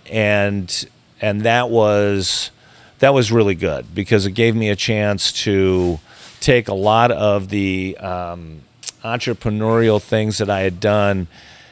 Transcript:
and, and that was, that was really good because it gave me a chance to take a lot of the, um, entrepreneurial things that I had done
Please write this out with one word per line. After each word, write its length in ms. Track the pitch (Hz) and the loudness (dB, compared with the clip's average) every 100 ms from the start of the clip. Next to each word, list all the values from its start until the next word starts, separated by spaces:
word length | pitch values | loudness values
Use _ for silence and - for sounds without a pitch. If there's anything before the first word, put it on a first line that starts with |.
| - | -6
and, 760 | 107 104 104 101 101 90 - - _ _ _ | -2 0 2 0 -2 -6 -8 -10 _ _ _
and 200 | 107 104 | -4 -2
that 260 | 110 120 123 | 0 2 2
was, 840 | 117 107 104 101 101 92 - - - _ - - _ | 2 4 2 2 0 -2 -4 -8 -14 _ -20 -20 _
that 140 | 139 | 4
was 180 | 139 110 | 4 2
really 240 | 117 101 87 | 2 2 0
good 400 | 90 69 58 87 | -2 -4 -6 -8
because 300 | 95 107 95 | 0 0 2
it 60 | |
gave 260 | 95 117 113 | 0 0 2
me 100 | 107 | 0
a 60 | 101 | -2
chance 560 | - 107 104 101 - | -2 -2 0 -2 -4
to 680 | - - 98 95 92 90 82 - - - - | -4 0 2 2 2 0 -2 -8 -20 -20 -6
take 260 | - 123 104 | 2 2 0
a 60 | |
lot 380 | 98 101 110 123 | -2 2 4 4
of 360 | 87 104 101 95 | 2 0 0 -2
the, 500 | 104 98 92 95 - | -2 -2 -2 -4 -8
um, 640 | 95 90 87 87 82 78 - _ - - 113 | -8 -8 -8 -12 -14 -18 -20 _ -16 -12 -8
entrepreneurial 960 | 120 123 113 117 107 110 113 113 104 | -6 -4 -6 -4 -2 0 2 4 2
things 360 | - 110 107 104 | 0 -2 -2 -2
that 100 | 104 | -2
I 120 | 98 | 0
had 200 | 95 87 | -2 -2
done 460 | 107 104 101 98 87 - - - - | 0 2 2 0 -4 -10 -20 -20 -20